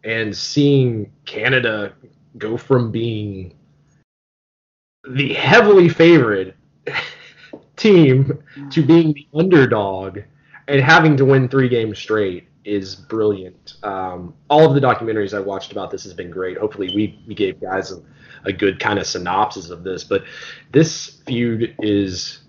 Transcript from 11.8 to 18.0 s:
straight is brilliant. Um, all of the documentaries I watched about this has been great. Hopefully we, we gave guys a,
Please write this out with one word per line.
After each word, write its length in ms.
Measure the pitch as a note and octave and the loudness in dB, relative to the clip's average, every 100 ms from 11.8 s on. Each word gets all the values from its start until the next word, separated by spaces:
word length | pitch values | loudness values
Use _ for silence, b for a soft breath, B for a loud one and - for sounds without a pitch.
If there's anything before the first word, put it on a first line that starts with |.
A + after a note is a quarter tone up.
| A2 G#2+ | -2 -8
straight 480 | - G#2+ G2 F2 _ _ | -4 -2 -2 -6 _ _
is 320 | G#2 G2+ F#2+ - | -6 -6 -6 -18
brilliant. 800 | - A2 G#2+ G2 F2+ _ - - | -10 -2 -2 -2 -8 _ -20 -14
Um, 500 | G#2 F#2+ F#2 F2+ F2 - _ | -10 -8 -8 -10 -14 -18 _
all 160 | D3 D#3+ | 4 4
of 60 | |
the 80 | C#3 | 4
documentaries 540 | C3 A#2 A2+ A2 G2 G2+ | 0 -2 -4 -4 -4 -6
I 40 | |
watched 320 | G2 F#2+ - | -8 -10 -10
about 200 | G2+ F#2+ | -12 -10
this 120 | F#2+ | -12
has 100 | G2+ | -14
been 180 | F2 F2 | -14 -14
great. 260 | F2 F#2 F2+ | -10 -10 -6
Hopefully 380 | G#2+ G2+ F#2+ G#2 | -8 -6 -6 -4
we, 240 | G#2+ - A2+ | -4 -8 -18
we 80 | G#2 | -4
gave 240 | F#2+ F2 | -4 -4
guys 300 | F#2+ G#2 - | -8 -8 -8
a, 100 | F2 | -14